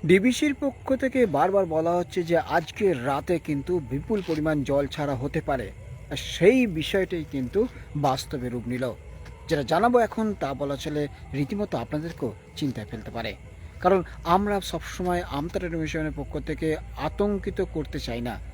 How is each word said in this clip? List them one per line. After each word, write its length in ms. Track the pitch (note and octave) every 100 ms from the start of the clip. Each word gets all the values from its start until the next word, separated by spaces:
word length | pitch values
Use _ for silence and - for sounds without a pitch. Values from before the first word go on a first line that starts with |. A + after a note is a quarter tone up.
| D#3
ডিবিসির 480 | F#3+ A3 B3 D4+
পক্ষ 420 | C#4 C#4+ - - C4
থেকে 300 | C4+ C4 A3+
বারবার 400 | C#3 F3 G3 F#3
বলা 260 | D#3+ E3
হচ্ছে 320 | F3 F3 -
যে 140 | E3 E3+
আজকে 560 | B2+ D#3 D#3 - G3+
রাতে 460 | C#3+ B2 C#3 C#3+ F3
কিন্তু 400 | - C#3+ C3+ F3+
বিপুল 420 | C3 C3+ - G#3+ F3+
পরিমাণ 360 | D#3 D3+ D3+
জল 240 | C3 C#3 C#3+
ছাড়া 280 | - C#3+ C3
হতে 260 | C#3 D#3+
পারে, 300 | D#3 C3+ G2 - - - -
আর 40 | C#3+
সেই 520 | - - F3 C4 A#3+
বিষয়টাই 580 | D#3+ D3 G3 F#3 F3 D3+
কিন্তু 360 | C#3 B2 G3 B3 - - D3
বাস্তবে 540 | C#3+ C3 - C#3+ B2
রূপ 180 | A#2+ A2+
নিল। 260 | B2 B2+ F#2 - - - - -
যেটা 140 | D#3
জানাবো 360 | C3 E3 A3+ A#3+
এখন, 340 | A3 - A3 G3+
তা 140 | C3+
বলা 240 | C3+ C#3+ C#3
চলে 300 | D#3+ D3 C#3+ - -
রীতিমতো 440 | C3+ C#3+ G3+ G#3 C#3+
আপনাদেরকেও 560 | A#2 D3+ E3 E3 A#3+ - - -
চিন্তায় 320 | D3 A#2 G#2
ফেলতে 200 | A2+ G#2
পারে, 240 | A#2 A2+ G2 - - - -
কারণ 240 | F3+ F#3+ - -
আমরা 380 | E3 F3+ G3+ G3+
সবসময় 640 | - E3 - - F3+ F3 F3
আমতারা 380 | C#3 D#3+ G3 F3+
টেলিভিশনের 440 | E3 D#3 D#3+ D#3 D3+
পক্ষ 240 | C3+ D3+
থেকে 380 | C#3 D3+ D#3+ D3+ - -
আতঙ্কিত 640 | D3 - G#3 G3+ G3 F#3+
করতে 380 | F#3 D#3+ C#3+ D3
চাই 220 | B2 A#2+
না 180 | A#2+ G#2 -